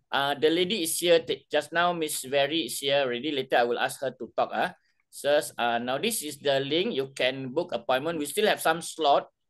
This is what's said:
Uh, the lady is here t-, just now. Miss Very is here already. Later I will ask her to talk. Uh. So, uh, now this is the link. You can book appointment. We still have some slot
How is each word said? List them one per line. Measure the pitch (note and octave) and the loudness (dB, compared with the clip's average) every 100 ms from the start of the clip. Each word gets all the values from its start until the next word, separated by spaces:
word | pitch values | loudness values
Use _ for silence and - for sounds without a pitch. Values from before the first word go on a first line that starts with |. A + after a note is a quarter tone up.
| - | -4
Uh, | C3+ C#3 C#3 | -2 0 2
the | D3 | 2
lady | E3 F3+ G#3+ | 4 0 0
is | D#3+ - | -2 0
here | F3 E3+ | 4 4
t-, | E3 - - | 4 -8 -2
just | D3 D3 | -2 0
now. | E3 F3 | 0 2
Miss | E3+ D3+ - C3 | 0 -4 -6 -2
Very | C#3 C#3 E3 B2 | 0 2 0 -4
is | - | -4
here | C#3 C#3 C3 | 0 2 2
already. | A#2+ D3 | -2 -4
Later | C#3 C3 C#3+ | -4 0 2
I | A#2+ | 2
will | A#2 | 2
ask | C3 - | -2 -4
her | C3 | -8
to | - A2+ - | -8 -8 -4
talk. | A#2+ | -2
Uh. | G#2+ F3 - _ _ _ | -2 -4 -6 _ _ _
So, | - C#3+ D3 D3+ - | -6 0 2 0 -2
uh, | A#2+ A#2 | -2 -2
now | B2 C#3 | -2 -2
this | G#3+ A3 | -2 -4
is | D3 C#3 | -6 -4
the | C#3 C#3 | 0 0
link. | C#3 D#3+ A3+ C#3 | 2 0 0 -2
You | C3+ - | -4 0
can | C3 C3+ C3 D3 | 0 0 -4 -4
book | - | -4
appointment. | A#2+ - C3 D#3+ E3 | -4 0 0 0 -4
We | D3 | -4
still | G#3 G#3+ | 0 2
have | D3+ | 2
some | E3 E3 | 2 0
slot | - - C#3+ D#3+ - _ _ | -4 0 4 4 2 _ _